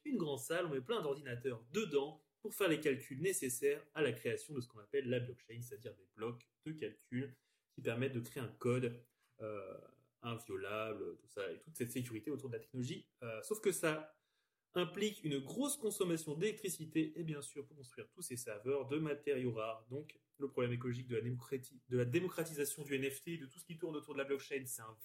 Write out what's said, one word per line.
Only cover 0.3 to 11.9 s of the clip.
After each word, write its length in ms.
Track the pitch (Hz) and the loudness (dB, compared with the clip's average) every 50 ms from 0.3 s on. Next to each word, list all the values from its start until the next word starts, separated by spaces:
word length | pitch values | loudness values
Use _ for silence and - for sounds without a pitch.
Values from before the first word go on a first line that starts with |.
| 139 127 | 0 0
salle, 280 | - - 165 175 180 165 | 0 0 2 2 2 2
on 20 | |
met 120 | 143 131 | 0 0
plein 200 | 127 208 233 214 | 0 0 0 2
d'ordinateurs 640 | 175 143 139 151 143 131 120 120 - 131 120 113 117 - | 2 2 0 0 -2 -4 -6 -2 -2 -2 -2 -2 -6 -2
dedans 500 | 151 208 220 175 143 139 139 - - - _ _ _ _ | 0 0 0 4 4 4 2 2 -2 -8 _ _ _ _
pour 120 | - 208 - | -8 -6 0
faire 140 | - 202 175 | 4 6 6
les 100 | 156 156 | 6 6
calculs 420 | 156 147 135 120 - - 131 131 | 6 4 4 2 0 -4 -4 0
nécessaires 640 | 165 196 180 - 143 127 123 - 139 143 143 151 - - - | 2 2 2 2 2 0 2 4 4 4 4 4 0 -6 0
à 60 | 156 | 2
la 120 | 151 127 120 | 4 4 4
création 400 | 123 - 123 110 107 - - 151 | 2 0 0 0 0 -2 -4 -4
de 80 | 131 | -4
ce 60 | 120 - | -4 -4
qu'on 120 | - 107 | -8 -16
appelle 300 | 104 - - 139 135 120 | -6 0 2 2 4 4
la 100 | 123 123 | 4 2
blockchain, 400 | 123 123 120 - - - 117 120 | 2 0 -4 -10 -14 -12 -10 -10
c'est-à-dire 320 | 120 - - - - 113 101 | -8 -8 -10 -10 -10 -10 -12
des 120 | - - _ _ | -12 -16 _ _
blocs 320 | 107 107 120 120 120 - _ _ _ _ | -4 -2 -2 -2 -4 -10 _ _ _ _
de 60 | 156 | -6
calcul 640 | 156 156 - 104 - - - _ 127 123 139 123 - - _ _ _ _ _ _ _ | -4 -4 -4 -6 -6 -8 -10 _ -2 -2 -2 -2 -6 -12 _ _ _ _ _ _ _
qui 80 | - | -6
permettent 320 | 117 117 113 113 131 135 127 | -2 -2 0 2 0 0 0
de 80 | 117 | -2
créer 220 | 113 - - 143 120 | -4 -4 -4 -4 -6
un 100 | 110 - - | -6 -4 -2
code, 440 | - 120 123 127 123 117 120 120 - _ _ _ _ _ _ - | 2 2 4 4 2 0 -2 -4 -10 _ _ _ _ _ _ -8
euh, 360 | 110 107 107 101 95 92 98 101 - - - - _ _ _ _ | -8 -6 -6 -6 -8 -8 -10 -12 -14 -16 -20 -20 _ _ _ _
inviolable, 960 | - 117 117 113 - - 98 95 98 98 104 110 110 110 104 95 92 87 82 - | -4 -4 -4 -4 -4 -4 -4 -4 -2 -2 0 0 0 0 -2 -2 -4 -6 -6 -8
tout 100 | - - | -14 -10
ça, 240 | - 104 98 90 | -6 -4 -2 -2
et 80 | 82 - | -4 -6
toute 160 | - - - | -10 -12 -6
cette 160 | - 123 120 | -4 -4 -2